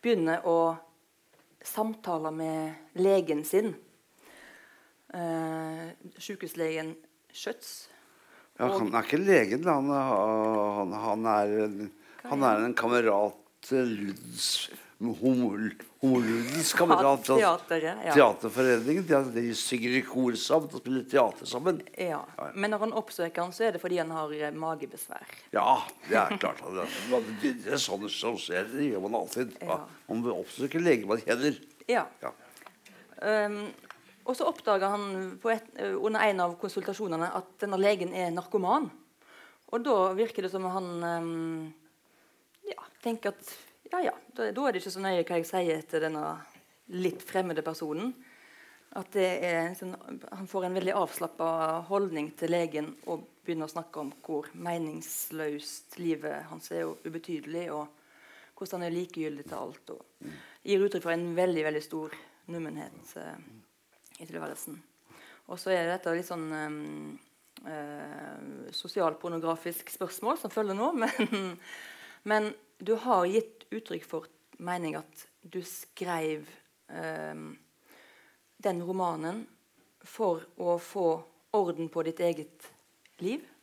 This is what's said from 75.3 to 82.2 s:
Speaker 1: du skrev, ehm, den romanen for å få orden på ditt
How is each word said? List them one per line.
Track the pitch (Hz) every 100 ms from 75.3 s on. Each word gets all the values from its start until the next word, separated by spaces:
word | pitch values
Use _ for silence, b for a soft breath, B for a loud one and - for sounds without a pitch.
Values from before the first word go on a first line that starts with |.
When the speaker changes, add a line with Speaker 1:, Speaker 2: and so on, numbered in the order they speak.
| _
Speaker 1:
du | 175 185
skrev, | 180 - - - 180 165 160 151 151 - _ _ _
ehm, | 160 160 160 78 78 78 - _ _ b b b b b b b _
den | 202 175
romanen | 175 190 180 160 160 208 226 _ _ _ _ _
for | - - 214 165 -
å | - 175 175
få | 170 196 170 165 - _ _
orden | 214 180 156 165
på | 170
ditt | 160 165